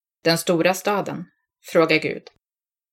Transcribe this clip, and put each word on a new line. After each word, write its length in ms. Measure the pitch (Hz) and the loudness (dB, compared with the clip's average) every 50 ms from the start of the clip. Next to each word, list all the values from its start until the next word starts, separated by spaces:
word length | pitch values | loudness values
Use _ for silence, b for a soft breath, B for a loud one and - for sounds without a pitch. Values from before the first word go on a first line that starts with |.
| _ _ _ _ - | _ _ _ _ -2
den 140 | 165 165 165 | -2 -2 0
stora 360 | - - 180 160 165 180 190 | 0 0 0 2 2 0 0
staden?" 520 | 185 - 202 208 196 165 - 143 - 180 - _ _ _ _ _ _ | 0 -2 -2 -2 -2 -4 -6 -8 -10 -12 -16 _ _ _ _ _ _
frågar 360 | _ - - 180 165 156 156 156 | _ 0 2 2 4 4 2 0
Gud. 260 | - - - - - - - _ _ _ _ _ _ _ _ _ _ _ | 0 -2 -6 -8 -12 -18 -20 _ _ _ _ _ _ _ _ _ _ _